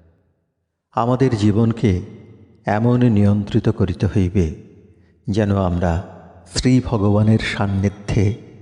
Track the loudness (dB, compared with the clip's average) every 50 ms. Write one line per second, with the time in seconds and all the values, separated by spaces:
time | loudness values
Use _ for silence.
0 | _ _ _ _ _ _ _ _ _ _ _ _ _ _ _ _ _ _ -4 -2
1 | -2 0 0 2 2 0 2 2 2 2 2 2 2 0 0 0 0 0 0 0
2 | -4 -10 -16 -20 -20 -20 -20 -20 -20 -20 _ _ _ -4 -2 0 2 2 2 2
3 | 2 2 4 4 4 4 2 0 -2 -2 -2 0 0 0 0 0 -2 -2 -2 -2
4 | -2 -2 0 0 0 0 0 0 0 0 -4 -10 -16 -20 -20 -20 -20 -20 _ _
5 | _ _ _ _ _ -4 -2 0 0 0 0 0 0 0 -2 0 0 0 -2 -2
6 | -4 -10 -16 -20 -20 -20 -20 -20 -20 -10 -6 -2 0 2 2 2 0 -2 -2 0
7 | 0 2 2 2 4 2 2 2 0 -4 -4 -4 -4 -2 -2 -2 -2 -2 -4 -6
8 | -8 -4 -2 0 0 0 -2 -6 -12 -20 -20 -20